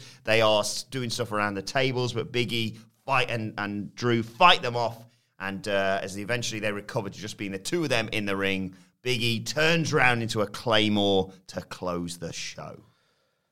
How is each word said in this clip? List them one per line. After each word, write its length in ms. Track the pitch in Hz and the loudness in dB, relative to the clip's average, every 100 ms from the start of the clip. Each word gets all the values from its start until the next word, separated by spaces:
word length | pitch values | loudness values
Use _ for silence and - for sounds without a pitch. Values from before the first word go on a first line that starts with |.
| - - | -6 -10
They 180 | - 110 | 2 6
are 180 | 110 104 | 6 4
s-, 240 | 104 - | 2 -4
doing 260 | - 131 120 | -6 -6 -4
stuff 220 | - 113 | -4 -2
around 220 | 104 104 | 0 0
the 80 | 98 | -2
tables, 500 | 95 139 131 127 123 | -4 0 0 0 -2
but 180 | 113 82 | -2 -4
Big 220 | 123 120 | -2 0
E 260 | 117 113 113 - _ | -2 -4 -6 -20 _
fight 260 | - 131 123 | -2 0 0
and, 220 | 117 110 - | -2 -6 -6
and 360 | 101 104 98 | -4 -4 -8
Drew 280 | - 123 117 | -4 0 2
fight 400 | 113 - 180 180 | 0 6 6 8
them 140 | 127 120 | 2 -2
off. 200 | 113 120 - _ _ _ | -2 -4 -18 _ _ _
And, 300 | 95 98 107 | -8 -6 0
uh, 300 | 98 98 95 | 2 2 0
as 120 | 98 | -4
they 80 | 98 | -8
eventually 360 | 104 120 117 110 | -4 -4 -4 -4
they 140 | 107 | -4
recover 380 | 101 101 120 98 | -4 -6 -6 -6
to 80 | - | -10
just 180 | 107 - | -12 -8
being 160 | 101 | -8
the 60 | 95 | -6
two 240 | - 175 | -4 -2
of 80 | 151 | 0
them 180 | 123 110 | 0 0
in 120 | 110 | -2
the 120 | 101 98 | -2 0
ring, 380 | 98 95 92 - - _ | 0 0 -4 -8 -20 _
Big 180 | 123 123 | -4 0
E 180 | 120 113 | 0 0
turns 520 | 117 151 160 165 156 | -2 0 2 2 2
around 300 | 151 127 120 | 4 4 4
into 180 | 113 113 | 0 0
a 60 | 101 | -2
Claymore 840 | - - 107 107 104 101 98 92 - - | -2 2 4 6 4 4 4 2 -6 -12
to 120 | - | -12
close 560 | - - 90 87 85 87 | -10 -8 -4 -4 -4 -8
the 160 | 82 | -10
show. 480 | - - - 73 - - _ _ _ _ _ _ | -8 -10 -10 -14 -16 -20 _ _ _ _ _ _